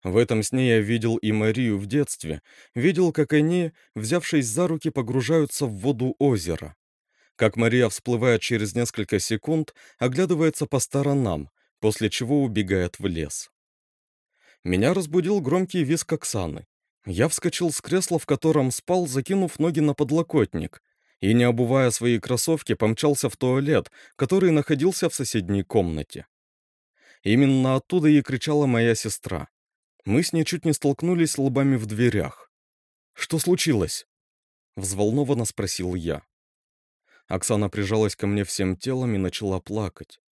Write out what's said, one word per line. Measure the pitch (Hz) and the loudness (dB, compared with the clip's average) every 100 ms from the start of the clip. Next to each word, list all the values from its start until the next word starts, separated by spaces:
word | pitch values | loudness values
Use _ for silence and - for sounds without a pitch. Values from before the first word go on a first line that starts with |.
В | 95 95 | 0 0
этом | 120 113 | 2 0
сне | 104 131 127 | -2 0 2
я | 113 | 2
видел | 104 117 113 113 | 2 0 0 -2
и | 107 | 0
Марию | 107 107 110 123 101 | 0 0 0 0 -2
в | 101 | -2
детстве, | 135 139 - 80 76 _ - - - | -4 -2 -6 -8 -10 _ -20 -12 -2
видел, | 143 175 180 | 0 2 0
как | 156 147 | 0 0
они, | 151 156 180 165 - _ - | 2 2 0 -2 -6 _ -10
взявшись | 107 175 - 160 120 | -2 -2 0 0 0
за | 110 180 | -2 -2
руки, | 160 165 | -2 -4
погружаются | 143 120 127 117 160 143 - 135 | -4 -2 -2 0 2 2 -2 -4
в | 101 | -2
воду | 113 123 127 - | -2 0 -2 0
озера. | 139 113 82 78 76 - _ _ _ _ _ _ | 2 2 -2 -6 -8 -18 _ _ _ _ _ _
Как | 113 113 | 0 2
Мария | 113 123 120 | 2 4 2
всплывает | - - 120 123 113 | 0 -4 0 2 2
через | - 117 107 120 | 2 -2 -2 -2
несколько | 120 - 104 104 | -4 -4 -2 -2
секунд, | - 110 - 160 156 _ - _ | 0 -4 -2 -2 -4 _ -20 _
оглядывается | 127 131 185 170 160 - 151 | -2 0 0 2 0 0 -2
по | 135 | -2
сторонам, | - 139 143 139 117 80 69 _ _ _ | 0 0 2 2 2 -2 -6 _ _ _
после | 107 104 110 | 0 0 -2
чего | - 123 147 | -2 0 0
убегает | 135 110 95 95 87 - | 2 0 0 0 0 -4
в | 98 | -6
лес. | 82 73 - - _ _ _ _ _ _ _ _ _ _ _ | -4 -6 -8 -14 _ _ _ _ _ _ _ _ _ _ _
Меня | - 90 117 | -2 0 2
разбудил | 180 160 170 170 202 | 0 0 -2 0 -2
громкий | 131 175 185 185 | 0 -2 -2 -2
визг | 135 160 - | -2 -2 -2
Оксаны. | 160 - 107 87 - - _ _ _ - | -4 -4 -4 -4 -8 -14 _ _ _ -8
Я | 87 143 | 0 0
вскочил | - 175 - 175 | 0 -4 -2 -2
с | - | -4
кресла, | - 185 180 165 | -2 -2 0 -4
в | - | -2
котором | 139 160 156 131 | 0 2 2 2
спал, | - - 180 170 | -2 -2 -2 0
закинув | 127 - 196 180 - | -4 -2 -2 -2 0
ноги | 160 160 | 0 2
на | 151 | 0
подлокотник, | 143 135 156 165 156 107 82 80 - _ _ _ _ | 0 0 0 0 0 0 -2 -8 -10 _ _ _ _
и, | 95 | 2
не | 117 | 4
обувая | 123 117 120 135 127 | 4 4 2 4 2
свои | - 120 117 | 2 0 0
кроссовки, | - 123 - 160 - | 0 -2 0 -2 -2
помчался | 104 110 113 151 143 131 | 0 0 2 0 0 -2
в | - | -2
туалет, | 131 127 143 135 - _ - _ | 0 2 2 0 0 _ -20 _
который | 135 190 185 | 0 2 4
находился | 156 139 147 165 185 170 | 2 2 2 2 0 -2
в | - | -2
соседней | 131 113 87 101 | -2 -2 0 -2
комнате. | 95 113 87 78 73 - - _ _ _ _ _ _ _ _ _ | 2 0 0 -2 -6 -12 -18 _ _ _ _ _ _ _ _ _
Именно | - 113 139 135 131 131 | 2 4 4 4 2 0
оттуда | - 180 151 | 0 2 6
и | 151 | 4
кричала | - 135 - 147 139 | 4 -4 0 0 2
моя | 120 117 113 | 4 4 2
сестра. | 110 - - 90 69 _ _ _ _ _ - | -2 -6 -6 -8 -8 _ _ _ _ _ -2
Мы | 113 | 0
с | 175 | 2
ней | 165 156 | 0 -2
чуть | 175 165 | -2 -2
не | |
столкнулись | 147 143 139 170 180 160 - | 0 0 0 0 0 0 0
лбами | 135 131 139 131 | 0 2 2 0
в | 107 | -2
дверях. | 107 120 107 69 - - _ _ _ _ _ _ | 0 2 2 -4 -8 -20 _ _ _ _ _ _
«Что | - - 160 | -12 -6 -2
случилось?» — | 175 175 - 117 80 - - _ _ _ _ _ _ - | 0 2 2 0 0 -4 -12 _ _ _ _ _ _ -10
взволнованно | 95 95 104 131 135 127 113 | -4 2 2 2 0 0 -2
спросил | - 101 - 90 90 | -4 -6 -4 -4 -4
я. | 82 71 _ _ _ _ _ _ _ _ _ _ _ | -4 -6 _ _ _ _ _ _ _ _ _ _ _
Оксана | 92 - 107 101 | -6 0 0 0
прижалась | 107 98 110 107 - | -2 -2 2 0 0
ко | 101 | -2
мне | 104 | -2
всем | 101 - 95 92 | -2 -2 -2 -2
телом | 131 131 127 101 | -4 -4 -2 -2
и | |
начала | 92 - 104 92 | -2 -4 -4 -4
плакать. | - 104 101 - 82 - _ | -4 -6 -6 -8 -20 -20 _